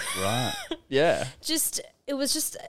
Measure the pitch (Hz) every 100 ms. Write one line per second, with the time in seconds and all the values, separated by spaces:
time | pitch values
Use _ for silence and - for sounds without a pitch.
0 | - - 95 117 120 - - 330 _ 135
1 | 165 90 131 - - 311 - - - _
2 | - 277 277 311 - -